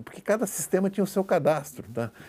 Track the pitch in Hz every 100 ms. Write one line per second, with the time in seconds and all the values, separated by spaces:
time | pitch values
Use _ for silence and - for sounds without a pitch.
0 | - - - 214 214 - - 185 190 202
1 | 190 196 190 180 147 151 147 - 104 117
2 | 117 -